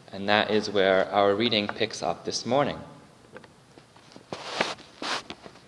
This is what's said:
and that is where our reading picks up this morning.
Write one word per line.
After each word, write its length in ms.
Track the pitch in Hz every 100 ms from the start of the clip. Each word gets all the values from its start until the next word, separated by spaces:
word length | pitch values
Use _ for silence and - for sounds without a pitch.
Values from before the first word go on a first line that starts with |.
| -
and 160 | 98 101
that 220 | 104 -
is 220 | 107 104
where 360 | 98 95 95 -
our 240 | 101 101 101
reading 320 | 120 110 104
picks 340 | - 107 -
up 240 | - 85 -
this 220 | - 113
morning. 320 | 131 120 82 - - - - - - - - - - - - - - - - - - - - - - - - - - - -